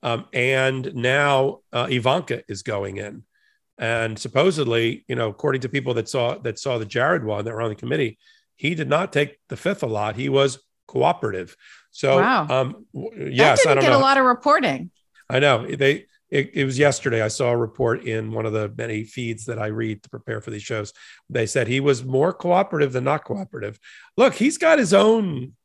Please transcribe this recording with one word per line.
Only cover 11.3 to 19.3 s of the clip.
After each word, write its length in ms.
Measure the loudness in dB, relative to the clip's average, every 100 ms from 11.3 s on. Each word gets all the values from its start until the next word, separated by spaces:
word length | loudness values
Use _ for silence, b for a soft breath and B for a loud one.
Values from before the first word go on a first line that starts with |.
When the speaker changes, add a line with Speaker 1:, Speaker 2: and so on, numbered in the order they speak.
| -6 -10 -16 b b b
Speaker 1:
So, 300 | -4 2 4
Speaker 2:
Wow. 260 | 4 2 0
Speaker 1:
um, 380 | 0 -2 -6 -14
w-, 320 | -12 -12 -10 -6
Speaker 2:
That 60 |
Speaker 1:
yes, 260 | 4 4 6
Speaker 2:
didn't 120 | 6
Speaker 1:
I 40 |
don't 80 | 6
Speaker 2:
get 80 | 6
Speaker 1:
know. 80 | 6
Speaker 2:
a 20 |
lot 160 | 6 4
of 80 |
reporting. 680 | 4 2 2 2 2 -4 -8 _ _ _ _
Speaker 1:
I 80 | 2
know. 260 | 4 4 0
They, 400 | 0 0 0 -4 _ _
it, 200 | -4 -2
it 120 | -2
was 140 | -2 2
yesterday. 440 | 2 2 -2 0
I 60 | -2
saw 220 | 0 0
a 60 | 0
report 480 | -2 -2 -2 0
in 280 | -2 -6 -4
one 120 | -4
of 80 | -4
the 180 | -2 -4 -6
many 280 | -6 -6
feeds 420 | -8 -8 -8